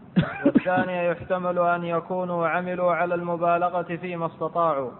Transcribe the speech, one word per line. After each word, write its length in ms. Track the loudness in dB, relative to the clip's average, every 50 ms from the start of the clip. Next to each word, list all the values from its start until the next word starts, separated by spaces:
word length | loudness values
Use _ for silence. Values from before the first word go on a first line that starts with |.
| -18 -4 0 0 0 0 -2 0 2
والثانية 540 | 2 4 4 4 2 2 2 2 0 -2 0
يحتمل 580 | 0 0 -2 -2 -2 -2 -2 0 0 0 0 2
أن 260 | 2 2 2 0 0
يكونوا 640 | -2 -2 -2 -2 -2 -4 -4 -2 -2 -2 0 0 0
عملوا 440 | 0 0 -2 -2 -2 0 2 2
على 220 | 2 2 2 0 0
المبالغة 840 | -2 -2 -2 -2 0 2 2 4 4 2 0 0 -2 -2 -4 -6
فيما 300 | -6 -6 -6 -4 -4 -4
استطاعوا، 640 | -4 -4 -4 -6 -2 0 2 2 2 2 0 -2 -4 -8